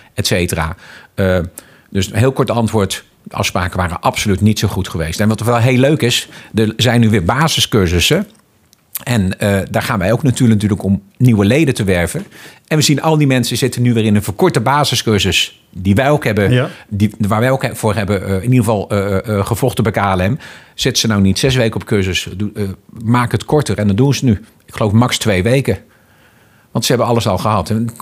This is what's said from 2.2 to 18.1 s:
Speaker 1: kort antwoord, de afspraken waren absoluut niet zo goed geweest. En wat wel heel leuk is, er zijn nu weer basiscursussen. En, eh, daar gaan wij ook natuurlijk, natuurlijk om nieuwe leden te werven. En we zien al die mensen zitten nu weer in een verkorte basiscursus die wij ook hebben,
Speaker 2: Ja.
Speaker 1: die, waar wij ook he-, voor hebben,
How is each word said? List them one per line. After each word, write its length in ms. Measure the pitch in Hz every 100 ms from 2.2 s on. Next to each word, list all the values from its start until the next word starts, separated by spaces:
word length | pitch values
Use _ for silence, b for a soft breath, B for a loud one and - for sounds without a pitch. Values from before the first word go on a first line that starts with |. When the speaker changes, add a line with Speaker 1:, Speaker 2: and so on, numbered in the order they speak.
| 131
Speaker 1:
kort 200 | 135 127
antwoord, 520 | 117 113 110 95 - - _
de 120 | - -
afspraken 420 | - 95 90 92
waren 240 | 87 85
absoluut 400 | - - 107 90
niet 180 | 104 104
zo 80 | -
goed 200 | 95 92
geweest. 320 | 87 78 -
En 80 | 104
wat 120 | 107
wel 160 | 110 120
heel 200 | 123 127
leuk 240 | 135 156
is, 260 | 120 - - B B
er 200 | 101 110 -
zijn 220 | 123 117
nu 100 | 110
weer 140 | 107
basiscursussen. 1040 | 85 - 160 - - 113 90 87 - 165 202 _ _ _ _ _ _ -
En, 360 | - 120 92 -
eh, 200 | 104 98 76
daar 100 | 107
gaan 180 | - 113
wij 120 | 90
ook 120 | 120
natuurlijk, 380 | 139 117 123 107
natuurlijk 220 | 104 104 95
om 140 | 98 - _
nieuwe 280 | 123 107 101
leden 280 | 135 165
te 100 | -
werven. 420 | 98 87 85 156 202 B B B _
En 100 | 156
we 60 |
zien 180 | 147 135
al 160 | 160 156
die 100 | 143
mensen 300 | 127 120 123
zitten 240 | 131 123
nu 120 | 123
weer 120 | 113 107
in 100 | 104
een 80 |
verkorte 380 | - - 180 135
basiscursus 1040 | 113 147 143 131 - 104 95 - - - _
die 260 | - 92 101
wij 140 | 135
ook 140 | 147
hebben, 280 | 123 107 98
Speaker 2:
Ja. 180 | 123 151 B -
Speaker 1:
die, 240 | 101 104 - 101
waar 120 | 110
wij 120 | 120
ook 100 | 131
he-, 140 | 123 104
voor 200 | 110 104
hebben, 300 | 98